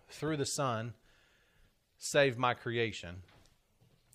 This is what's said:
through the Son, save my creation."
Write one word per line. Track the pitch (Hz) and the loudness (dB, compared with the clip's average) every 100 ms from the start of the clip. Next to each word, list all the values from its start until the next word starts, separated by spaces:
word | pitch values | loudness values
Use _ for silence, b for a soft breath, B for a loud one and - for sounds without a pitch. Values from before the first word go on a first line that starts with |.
| - | -20
through | - 147 151 | -6 -2 0
the | 131 | -2
Son, | - 139 113 117 113 b b b b b b b b _ _ | 0 0 -2 -4 -10 b b b b b b b b _ _
save | - 151 139 120 | 0 4 4 4
my | 127 | 0
creation." | 120 - 117 113 98 85 92 92 b b b _ _ _ _ _ | 0 -2 -2 -2 -4 -10 -12 -16 b b b _ _ _ _ _